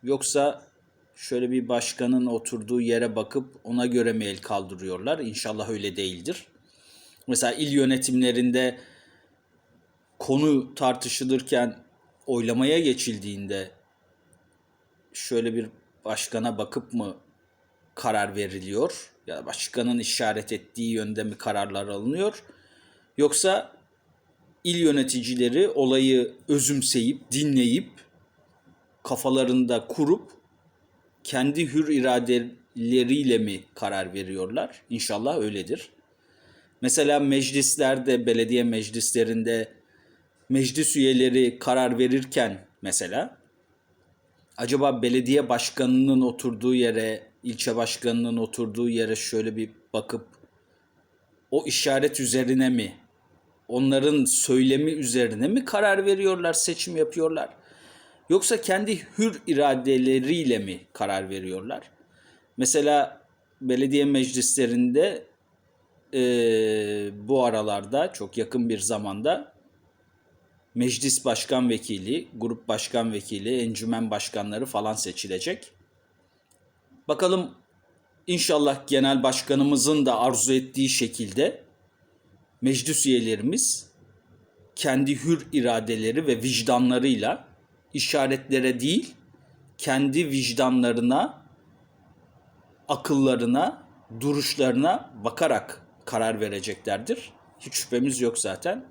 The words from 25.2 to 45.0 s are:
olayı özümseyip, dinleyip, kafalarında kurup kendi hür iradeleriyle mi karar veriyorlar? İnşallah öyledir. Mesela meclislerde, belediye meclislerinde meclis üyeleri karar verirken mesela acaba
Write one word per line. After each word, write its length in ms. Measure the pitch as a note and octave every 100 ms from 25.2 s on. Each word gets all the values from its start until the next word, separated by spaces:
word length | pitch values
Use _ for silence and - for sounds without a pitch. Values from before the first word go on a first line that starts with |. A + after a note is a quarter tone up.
| A#2+ B2 B2 C3 G3
olayı 640 | - C3+ C3 C3 B2+ B2 - -
özümseyip, 840 | D3 C#3 C#3+ - B2+ A#2 - -
dinleyip, 580 | C3 D3+ C3+ A#2+ B2+ - - - _ _ _ _ _ _ _ _ _
kafalarında 840 | - B2 C3+ C3 B2 B2+ B2 A#2+ -
kurup 440 | - D3 F#3+ - - _ _ _ _ _ _ _ _
kendi 480 | - C3+ C3 D3 D#3+
hür 160 | C3+ D3+
iradeleriyle 1500 | D3 B2+ B2 A#2+ B2 A#2+ - _ - A#2 B2+ A#2+ C#3+ C3+ A#2
mi 260 | G#2+ F#2+ -
karar 400 | - G#2 G2 F#2
veriyorlar? 680 | F#2+ F#2 F#2+ F#2 A#2+ F#3+ - _
İnşallah 480 | A#2 - G#2 A#2+ E3
öyledir. 520 | G#2+ G2+ F2 C3+ - _ _ _ _ _ _ _ _ _
Mesela 400 | B2+ B2 D3 D3
meclislerde, 1080 | C#3+ C#3 B2+ C#3 C#3 - C3+ C3+ B2+ B2 A#2+
belediye 380 | A2+ A2+ B2
meclislerinde 1120 | A#2+ A2 G#2+ A2+ A2 A#2+ A2+ A2+ A2+ A2+ A2 - _ _ _ _ _ _ _
meclis 480 | C3 B2+ C3+ D3+ D3
üyeleri 640 | C3 B2+ B2+ B2+ B2 A#2+
karar 400 | - B2+ B2+ A#2+
verirken 680 | B2+ C3+ C3 - A#2 F#2+ - _
mesela 560 | F#2+ F#2 F2+ G#2 C3+ - _ _ _ _ _ _ _ _ _ _ _ -
acaba 460 | A#2+ C3+ C#3+ B2+